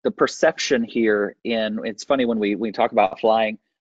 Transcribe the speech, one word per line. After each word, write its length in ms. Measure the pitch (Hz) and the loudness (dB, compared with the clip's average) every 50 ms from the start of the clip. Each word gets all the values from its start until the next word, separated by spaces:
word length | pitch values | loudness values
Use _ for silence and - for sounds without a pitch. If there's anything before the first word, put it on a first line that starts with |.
| - | -6
the 60 | 127 | -4
perception 720 | - - 139 123 - - 175 160 160 - - - 143 120 117 | 0 0 0 0 2 2 2 2 2 0 -2 0 0 0 0
here 500 | 104 - 120 113 110 104 104 101 101 - _ - | -2 -2 0 2 2 2 2 0 -2 -6 _ -6
in, 360 | 113 117 113 110 110 107 110 - | -4 -4 -2 -2 -4 -4 -6 -6
it's 200 | 113 101 - - | -8 -10 -6 -4
funny 220 | - 143 135 123 | -2 0 0 2
when 120 | 117 113 110 | 0 0 0
we, 160 | 104 101 104 | 0 0 0
we 160 | 90 117 110 | -2 -2 -4
talk 220 | 98 - 117 120 123 | -2 0 -2 0 2
about 260 | 113 101 92 - - | 2 2 2 0 0
flying, 400 | - 110 110 113 110 107 110 - _ _ _ _ | 2 2 4 2 2 0 -4 -8 _ _ _ _